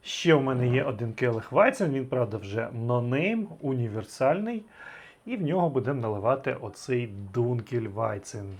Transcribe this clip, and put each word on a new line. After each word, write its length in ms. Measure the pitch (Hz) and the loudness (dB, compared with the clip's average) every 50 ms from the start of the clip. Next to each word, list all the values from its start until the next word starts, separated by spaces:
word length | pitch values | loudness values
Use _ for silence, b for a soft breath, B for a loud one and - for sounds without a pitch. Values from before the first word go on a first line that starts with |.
Ще 320 | _ - - - - 170 160 | _ -10 -10 0 6 6 6
в 80 | 147 | 6
мене 260 | 135 135 131 127 123 123 | 6 2 2 2 2 4
є 160 | 120 135 139 | 4 4 2
один 280 | 139 110 104 120 113 | 0 -2 -4 -4 -6
келих 400 | 113 - 127 123 117 110 - - | -2 0 0 2 2 0 -4 2
Weizen, 360 | 127 156 208 254 269 - 202 156 | 4 6 6 6 4 2 0 0
він, 180 | 135 135 131 | 0 -2 -2
правда, 300 | 131 135 127 123 107 104 | -2 0 0 0 0 -2
вже 320 | 107 98 98 101 - 117 - 120 117 113 | -8 -6 -4 -2 -2 -2 -2 -4 -4 -2
no-name, 600 | 120 123 123 120 120 127 143 165 202 233 226 208 - 160 - | 2 2 2 2 2 0 2 2 0 0 -2 -4 -6 -8 -6
універсальний. 1040 | 151 139 135 127 120 110 104 110 104 - - - 135 131 160 190 208 226 240 220 214 B B B B B B B B B B B _ | -4 -2 0 0 0 -2 -2 -6 -8 -8 -2 2 4 4 4 2 0 -4 -6 -6 -8 B B B B B B B B B B B _
І 100 | 226 247 | -8 -4
в 60 | 214 | -2
нього 280 | 175 143 170 185 175 165 | 0 0 2 2 2 2
будемо 300 | 135 127 104 123 143 127 | 2 0 0 0 -2 0
наливати 540 | 117 110 107 101 98 117 135 135 - 135 - | -2 -2 -2 0 2 2 2 2 0 -4 -4
оцей 580 | - - 107 - - - - 127 123 120 110 101 101 101 95 92 | -4 -6 -12 -12 -12 -4 -2 -2 -2 -2 -4 -8 -10 -12 -4 -2
Dunkelweizen 1200 | 120 120 123 123 117 104 - 127 120 113 107 98 107 113 110 107 101 - - - 110 101 98 98 | 0 0 2 0 -2 -4 -4 -4 -4 -4 -4 -4 -2 -2 -2 -2 -4 -8 -10 -10 -10 -10 -10 -12